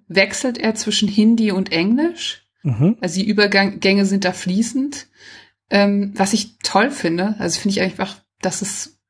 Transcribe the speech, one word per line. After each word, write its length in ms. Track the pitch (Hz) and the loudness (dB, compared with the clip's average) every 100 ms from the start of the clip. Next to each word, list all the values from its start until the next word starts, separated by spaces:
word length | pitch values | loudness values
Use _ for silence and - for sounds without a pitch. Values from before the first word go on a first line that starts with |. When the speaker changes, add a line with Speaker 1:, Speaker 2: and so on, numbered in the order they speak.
| - | -4
Speaker 1:
wechselt 500 | 170 190 - 254 233 | 0 0 0 -4 -2
er 160 | 220 | -2
zwischen 340 | 220 - 208 208 | -2 -2 0 0
Hindi 420 | 202 214 233 214 | 4 4 4 2
und 220 | 190 190 | 0 -2
Englisch. 720 | 165 185 247 330 339 - - _ _ | 0 0 2 0 -4 -10 -12 _ _
Speaker 2:
Mhm. 340 | 151 110 160 233 | -4 2 2 2
Speaker 1:
Also 200 | 185 180 | -2 -2
die 80 | 202 | -2
Übergänge 760 | 208 208 196 196 196 196 196 196 | 2 4 4 0 0 2 2 2
sind 180 | 196 | 0
da 80 | 185 | -2
fließend. 760 | 185 185 185 233 262 285 - - _ - - - _ - | -4 -4 -2 0 -2 -4 -6 -16 _ -20 -20 -20 _ -2
Ähm, 420 | 202 202 202 202 - | 2 2 2 -2 -2
was 160 | 196 | 0
ich 260 | 220 - _ | 0 -2 _
toll 320 | - 196 247 | -2 2 2
finde, 460 | 285 170 170 196 208 | 0 -2 0 -2 -2
also 220 | 180 - | -4 -2
finde 120 | 196 196 | -2 0
ich 20 | |
einfach, 360 | 185 - 190 - _ - | -2 -2 -8 -8 _ -6
dass 180 | 185 - | -6 -4
es 360 | 196 - - _ | -6 -8 -10 _